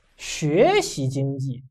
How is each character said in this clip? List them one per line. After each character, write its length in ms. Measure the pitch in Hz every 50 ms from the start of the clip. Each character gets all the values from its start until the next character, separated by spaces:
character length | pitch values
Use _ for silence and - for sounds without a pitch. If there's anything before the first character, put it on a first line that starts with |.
| _ _ _
学 680 | - - - - - 165 147 147 185 254 349 403 415 -
习 260 | - - 147 135 131
经 300 | 135 139 135 135 139 135
济 260 | 135 135 120 - - -